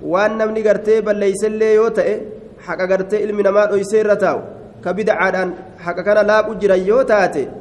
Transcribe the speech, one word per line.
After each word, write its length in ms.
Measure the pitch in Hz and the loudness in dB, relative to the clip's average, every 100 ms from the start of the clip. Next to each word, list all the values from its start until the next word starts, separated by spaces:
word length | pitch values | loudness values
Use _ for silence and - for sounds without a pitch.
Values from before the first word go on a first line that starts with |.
| 147 | -2
Waan 320 | 180 208 220 | 0 0 0
namni 240 | 220 220 | -4 0
gartee 400 | 214 196 208 220 | 0 0 2 0
balleeysellee 720 | 208 202 202 196 214 214 220 214 | 2 0 0 0 -2 0 2 4
yoo 80 | 226 | 2
ta'e 240 | 220 175 220 - - - - | 0 -2 -2 -8 -16 -18 -20
haqa 240 | - 170 185 | -10 -6 0
gartee 400 | 190 185 208 208 | 0 0 -2 -2
ilmi 160 | 208 | 0
namaa 320 | 196 202 208 | 2 2 2
dhoysee 320 | 208 196 220 208 | 0 0 0 2
irra 100 | 202 | 2
taa'u 180 | 190 139 - - - - 175 | 2 -2 -6 -16 -20 -12 -8
ka 80 | |
bid'aadhaan 560 | 180 214 165 185 185 185 180 - - | -4 0 0 0 0 -4 -6 -16 -12
haqa 200 | 165 175 180 | -8 -4 0
kana 160 | 214 202 | 2 4
laaqu 220 | 214 214 208 | 2 0 -2
jiran 240 | 202 185 185 | 2 2 2
yoo 180 | 233 | 0
taate 400 | 254 208 180 151 123 - | 2 2 2 -2 -8 -10